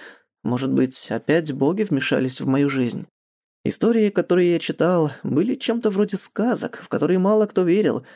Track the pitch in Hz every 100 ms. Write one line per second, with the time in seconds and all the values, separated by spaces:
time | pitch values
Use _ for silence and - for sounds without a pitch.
0 | - - _ _ 110 123 131 135 131 -
1 | - 110 - 160 156 139 147 190 208 139
2 | - 143 131 127 135 135 143 135 123 -
3 | - _ _ _ _ _ - - 220 226
4 | 208 190 170 180 175 165 - - 160 180
5 | 151 - - 135 220 - - 233 220 196
6 | 208 190 - - 233 139 - - - -
7 | 151 185 190 214 214 196 180 196 180 -
8 | -